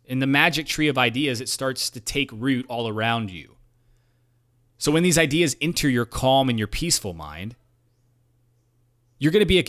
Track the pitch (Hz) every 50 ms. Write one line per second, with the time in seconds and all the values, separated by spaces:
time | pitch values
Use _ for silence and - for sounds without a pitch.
0 | _ - 127 131 135 135 135 139 156 175 147 156 151 - - - 151 151 131 135
1 | 123 120 113 131 151 139 123 110 123 - - - 135 131 127 - - - - 123
2 | - - - 151 135 - 113 107 120 135 135 123 123 - 117 120 113 113 104 110
3 | 110 117 117 117 110 98 90 80 67 - - _ _ _ _ _ _ _ _ _
4 | _ _ _ _ _ _ _ _ _ _ _ _ _ _ _ - - 151 147 165
5 | 175 180 151 170 165 143 143 165 175 147 - - 143 165 170 - - 143 123 120
6 | 120 - - - - 127 131 135 135 127 120 110 107 101 - - 156 170 160 -
7 | - 101 82 80 76 76 76 80 95 113 123 - _ _ _ _ _ _ _ _
8 | _ _ _ _ _ _ _ _ _ _ _ _ _ _ _ _ _ _ _ _
9 | _ _ _ - 139 156 160 214 214 160 190 180 147